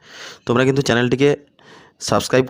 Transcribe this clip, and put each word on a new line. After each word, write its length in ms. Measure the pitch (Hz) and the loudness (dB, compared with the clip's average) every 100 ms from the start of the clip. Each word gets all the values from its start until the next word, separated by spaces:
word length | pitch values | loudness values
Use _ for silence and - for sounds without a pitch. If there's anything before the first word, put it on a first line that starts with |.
| - - - - - | -20 -20 -20 -16 -2
তোমরা 200 | 120 131 | 0 2
কিন্তু 140 | 135 | 0
চ্যানেলটিকে 540 | - 117 123 131 143 143 - _ - - - _ | 0 0 0 2 0 0 -8 _ -20 -20 -20 _
সাবস্ক্রাইব 460 | - 104 - 127 131 | -2 -2 2 0 2